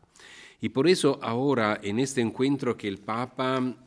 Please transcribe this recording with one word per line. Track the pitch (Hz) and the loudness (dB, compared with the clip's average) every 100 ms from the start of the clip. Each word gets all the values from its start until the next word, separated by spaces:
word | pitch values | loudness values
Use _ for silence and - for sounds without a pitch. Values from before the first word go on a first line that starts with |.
| _ - - - - - | _ -20 -20 -20 -20 -8
Y | 113 | -6
por | 127 156 | 0 4
eso | 185 147 127 | 4 4 0
ahora, | 117 117 143 123 107 104 | -2 0 2 2 2 0
en | 101 107 | -2 -2
este | 135 127 | -2 0
encuentro | 113 - 135 139 120 110 | -2 0 0 0 -2 -2
que | 104 | -4
el | 95 | -6
Papa, | - 113 123 - 131 131 127 113 | -6 -6 -6 -4 -2 0 -2 -6